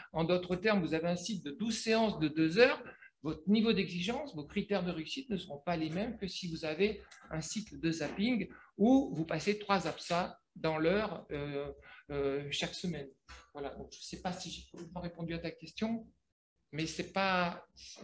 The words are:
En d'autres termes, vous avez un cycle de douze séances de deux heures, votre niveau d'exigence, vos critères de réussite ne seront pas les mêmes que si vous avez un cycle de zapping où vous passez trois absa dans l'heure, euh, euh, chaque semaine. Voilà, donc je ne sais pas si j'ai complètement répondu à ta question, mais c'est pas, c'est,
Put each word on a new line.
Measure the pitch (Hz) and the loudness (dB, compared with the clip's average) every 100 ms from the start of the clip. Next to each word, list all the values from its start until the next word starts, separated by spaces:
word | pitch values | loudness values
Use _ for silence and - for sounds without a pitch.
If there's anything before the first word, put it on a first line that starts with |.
| - | -6
En | 160 | 0
d'autres | 165 180 175 180 | 2 2 2 0
termes, | 214 202 156 | 4 4 2
vous | |
avez | 160 170 | 2 0
un | 175 | 0
cycle | - 190 143 | -2 -6 -6
de | - | -4
douze | 226 226 | -2 0
séances | 226 220 220 160 | 2 4 4 2
de | 151 | 0
deux | 156 160 180 | 4 4 8
heures, | 262 302 - - - _ | 8 6 -6 -16 -20 _
votre | 151 156 185 | -6 -2 4
niveau | 220 220 | 6 6
d'exigence, | 190 160 175 180 254 294 - | 4 2 -2 -2 -2 -4 -8
vos | |
critères | - 208 - 196 | -6 -4 0 0
de | 180 | 0
réussite | 160 156 - 269 | -4 -6 -8 -6
ne | 190 | -6
seront | - 143 | -6 -8
pas | - 165 | -4 -2
les | 160 | -2
mêmes | 170 240 226 | -2 -4 -4
que | 190 | -8
si | - 175 | -6 -6
vous | 160 | -4
avez | 160 156 208 202 - - - | -4 2 2 0 -10 -18 -8
un | 160 | -6
cycle | 156 220 - - | -4 -6 -8 -2
de | 165 | -2
zapping | 160 147 - 226 240 180 - - - | 0 -2 0 2 2 -2 -10 -8 4
où | 220 269 277 | 8 8 6
vous | 160 | -2
passez | 160 160 202 208 | 0 0 0 0
trois | - 196 160 | 2 2 2
absa | - - 175 185 - _ | -4 -2 0 0 -6 _
dans | - 160 156 | -4 -2 4
l'heure, | 160 202 208 165 - | 4 4 0 -4 -6
euh, | 147 143 143 143 143 - - - | -6 -4 -6 -6 -10 -18 -20 -6
euh, | 143 139 139 143 | -2 0 0 -2
chaque | - 170 | -4 -4
semaine. | - 175 151 139 - - - - | -4 -4 -4 -8 -14 -20 -20 -16
Voilà, | 143 139 | -10 -8
donc | - - | -10 -14
je | - | -14
ne | |
sais | - - | -14 -6
pas | 185 | -6
si | 180 170 | -6 -8
j'ai | - - | -12 -14
complètement | 175 170 175 | -14 -12 -8
répondu | 175 170 165 | -8 -6 -6
à | 165 | -4
ta | 165 | -6
question, | - 160 - 220 226 - _ _ _ _ _ - | -10 -12 -4 -2 -2 -8 _ _ _ _ _ -12
mais | 147 160 | -6 -4
c'est | - 202 | -4 -4
pas, | 190 190 185 175 175 - - | 0 2 4 2 -2 -14 -20
c'est, | - - | -18 -16